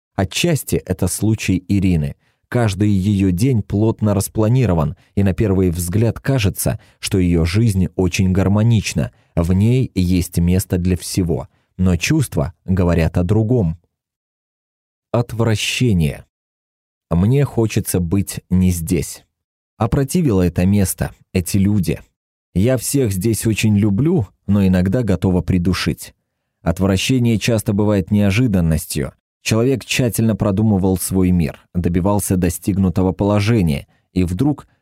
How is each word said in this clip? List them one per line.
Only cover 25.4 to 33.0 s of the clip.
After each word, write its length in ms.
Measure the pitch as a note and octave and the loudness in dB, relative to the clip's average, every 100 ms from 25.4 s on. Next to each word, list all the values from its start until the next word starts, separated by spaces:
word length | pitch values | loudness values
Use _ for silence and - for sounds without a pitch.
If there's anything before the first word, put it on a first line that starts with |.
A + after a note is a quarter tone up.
придушить. 720 | - F#2+ F2 F2+ - C2+ - - _ _ _ _ | 0 0 0 -2 -2 -6 -10 -20 _ _ _ _
Отвращение 760 | E2+ E2+ G2 F#2+ - C3 A#2+ A2 | -4 0 0 0 0 0 2 0
часто 340 | - A2 - | 0 -2 0
бывает 400 | G2+ G#2 G#2 F2+ | 0 0 0 0
неожиданностью. 1000 | G#2 G2+ F#2+ C3 F#2+ E2 D#2+ - D2+ C2 - _ _ | 2 2 2 2 2 2 0 -2 -6 -8 -10 _ _
Человек 420 | - A2 B2 C3 | -4 0 2 0
тщательно 500 | - - B2+ - A#2 | -2 -2 0 0 0
продумывал 640 | G#2 G#2 G2 A2 G2+ F#2+ F#2+ | 0 0 2 2 2 2 0
свой 340 | - F#2+ F#2 | 0 0 2
мир, 300 | F2+ D#2 - _ | 2 0 -4 _
добивался 640 | F2+ F2 F2 F2+ G2+ - F#2+ | -6 -2 0 0 0 0 0
достигнутого 760 | F2 - - F#2+ F#2+ F2 | 0 -2 -2 0 0 0